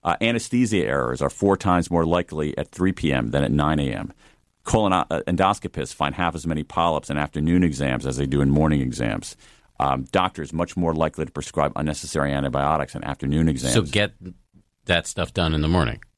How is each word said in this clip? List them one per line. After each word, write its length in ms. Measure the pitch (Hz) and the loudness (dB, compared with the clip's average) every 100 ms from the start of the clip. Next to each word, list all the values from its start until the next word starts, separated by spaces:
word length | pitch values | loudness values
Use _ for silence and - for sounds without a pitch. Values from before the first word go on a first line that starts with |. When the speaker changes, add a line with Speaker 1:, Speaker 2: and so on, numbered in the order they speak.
Speaker 1:
Uh, 140 | - 82 | -2 0
anesthesia 580 | 113 117 - 120 120 101 | 0 0 -2 0 2 2
errors 420 | 55 69 60 62 | 2 0 0 -2
are 100 | 69 | -2
four 280 | - 101 98 | 0 2 2
times 320 | 98 90 82 | 2 2 2
more 160 | 85 82 | 0 2
likely 500 | 87 87 76 76 - | 0 -2 -4 -4 -4
at 140 | - | -8
three 220 | - 92 | 0 0
P 200 | 95 76 | 2 0
M 180 | 67 58 | 2 2
than 140 | 67 | 0
at 80 | 65 | 2
nine 260 | 71 73 78 | 2 2 0
A 140 | 69 | -2
M. 200 | 52 - - _ _ _ _ | -4 -10 -14 _ _ _ _
Colon-, 300 | - 110 104 | -2 2 2
uh, 300 | 92 - 80 - | 2 0 -2 -2
endoscopists 680 | 87 95 101 - - 64 | 2 2 2 -4 -8 -8
find 200 | - 71 | -2 -4
half 200 | 71 87 | 0 -2
as 120 | 80 82 | -2 -4
many 160 | 78 | -4
polyps 460 | 73 - 85 76 - | -4 0 2 0 -2
in 80 | 73 | -4
afternoon 460 | 73 76 78 87 | -4 -2 2 4
exams 420 | 87 67 69 62 65 | 4 2 -2 -2 -2
as 120 | 65 | -2
they 80 | 69 | 0
do 160 | 71 | 2
in 80 | 69 | 4
morning 320 | 71 78 73 | 4 4 2
exams. 520 | 64 58 58 50 - - - _ _ _ | 0 -2 -4 -4 -8 -18 -20 _ _ _
Um, 260 | 69 67 65 | 0 0 0
doctors 400 | 95 92 - 76 | 0 0 -4 -8
much 240 | 80 87 - | -4 -4 0
more 180 | 85 | -2
likely 300 | 80 80 - | 0 -2 -2
to 80 | 78 | -8
prescribe 400 | - - - 73 - | -6 -6 0 0 0
unnecessary 540 | 76 73 - 80 71 | -4 -4 -6 -2 0
antibiotics 600 | 69 69 67 71 78 69 | 0 -2 0 0 0 -2
in 80 | - | -8
afternoon 460 | - 69 67 76 80 | -8 -6 -2 2 2
exams. 240 | 67 64 | 2 0
Speaker 2:
So 80 | - | 0
get 320 | 76 101 101 - 90 87 _ _ _ _ | 0 -2 -2 -4 -18 -18 _ _ _ _
that 220 | - 85 - | 0 0 0
stuff 260 | - 82 | -6 -4
done 220 | - 82 | 0 0
in 80 | 78 | 2
the 60 | 78 | 2
morning. 340 | 87 65 58 - | 2 2 -4 -14